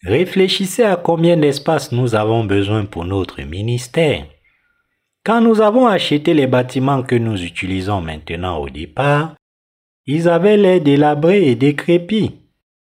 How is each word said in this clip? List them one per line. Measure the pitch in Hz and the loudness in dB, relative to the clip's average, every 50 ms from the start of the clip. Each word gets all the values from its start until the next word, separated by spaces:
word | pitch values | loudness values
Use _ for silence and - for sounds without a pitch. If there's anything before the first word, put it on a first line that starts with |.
| - | -2
Réfléchissez | 90 101 139 185 180 - 190 185 190 - - 196 185 - - 240 | 0 0 0 0 0 0 0 2 2 0 -2 -4 -6 -2 0 0
à | 214 185 | 2 2
combien | 175 - - 170 165 165 170 175 | 0 0 -2 0 2 4 4 4
d'espace | 165 151 147 139 143 - - 160 147 - - | 4 2 2 0 -2 -2 -2 -2 -2 -2 -4
nous | 123 120 127 123 110 | -2 -2 -2 0 0
avons | 107 107 107 113 117 113 | 0 0 2 0 0 0
besoin | 101 98 101 101 98 107 110 104 | 0 0 0 0 0 0 -2 -2
pour | 104 - - 85 | -4 -8 -10 -8
notre | 90 98 98 90 - - - | -4 -4 -4 -4 -4 -8 -12
ministère. | 73 71 76 92 104 113 120 120 123 - _ 160 165 151 120 80 71 73 _ _ _ _ _ _ _ _ _ _ _ _ _ _ _ _ _ _ _ | -12 -10 -8 -8 -4 -4 -4 -4 -6 -6 _ 0 0 0 0 -2 -6 -14 _ _ _ _ _ _ _ _ _ _ _ _ _ _ _ _ _ _ _
Quand | - 214 233 | -2 2 2
nous | 226 233 226 208 | 4 4 4 4
avons | 220 214 208 254 262 240 | 2 2 4 4 2 2
acheté | 202 180 - - 151 147 147 170 170 | 2 0 0 0 -2 0 0 2 2
les | 151 139 127 | 2 2 2
bâtiments | 123 127 127 127 - 131 127 135 139 135 123 | 2 0 0 0 -4 -2 -2 0 0 -2 -2
que | 131 127 | -2 -2
nous | 120 117 113 110 95 87 | -2 0 -2 -4 -4 -6
utilisons | 85 85 - - 92 95 95 90 98 104 98 | -8 -8 -10 -8 -6 -6 -6 -4 -4 -4 -4
maintenant | 85 80 78 78 78 - 85 82 90 92 87 80 | -6 -8 -10 -12 -12 -10 -10 -8 -6 -6 -6 -6
au | 73 67 | -8 -10
départ, | 65 71 80 - - - 135 143 147 147 156 165 - _ _ _ _ _ _ _ _ _ _ _ _ _ _ | -10 -12 -14 -14 -6 -4 0 0 0 0 -2 -4 -8 _ _ _ _ _ _ _ _ _ _ _ _ _ _
ils | - 139 160 165 175 | -4 -4 0 2 2
avaient | 170 170 170 208 214 208 | 2 4 4 4 4 4
l'air | 202 185 185 185 | 4 4 4 4
délabrés | 156 143 143 143 143 147 147 143 147 165 190 202 190 139 | 4 4 4 4 4 2 2 2 2 2 4 4 4 2
et | 123 | 2
décrépits. | 113 131 143 147 143 - - 175 175 170 175 208 220 185 107 - - _ _ _ _ _ _ _ _ _ _ _ | 2 2 0 0 -2 0 0 0 0 0 -2 -2 -2 -2 -2 -4 -10 _ _ _ _ _ _ _ _ _ _ _